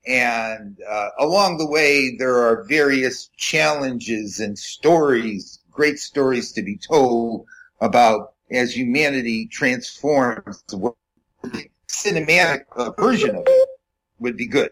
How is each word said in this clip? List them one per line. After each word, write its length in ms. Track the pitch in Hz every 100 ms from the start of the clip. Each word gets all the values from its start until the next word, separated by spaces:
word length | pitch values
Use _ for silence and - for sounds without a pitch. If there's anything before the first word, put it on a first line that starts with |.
| 123
And, 720 | 127 123 113 110 110 101 98 98
uh, 200 | 107 101 -
along 400 | 147 190 196 165
the 100 | 156
way, 480 | 151 147 143 131 120
there 200 | 127 123
are 280 | 117 113 101
various 600 | 151 143 135 131 - - -
challenges 1040 | - 156 156 147 135 120 104 107 104 95
and 180 | 110 101
stories, 1000 | - - 151 165 147 120 113 101 - - _
great 280 | - 147 143
stories 540 | - 147 131 123 117
to 100 | -
be 160 | 98 101
told 680 | - 156 127 117 117 107 - - - _
about 520 | 110 120 117 107 - _ _
as 240 | 123 123
humanity 760 | 120 123 135 147 135 117 113 113
transforms. 1120 | - 135 123 - - 143 143 123 113 101 98 -
What 240 | 101 113 - _ _ _ _ - - - _ -
cinematic, 720 | - 202 170 156 175 170 139 - -
uh, 160 | 120
version 440 | - 262 - 427 -
of 60 | -
it 220 | 523 539 - _ _ _ _
would 200 | 120 -
be 80 | 123
good. 240 | 98 78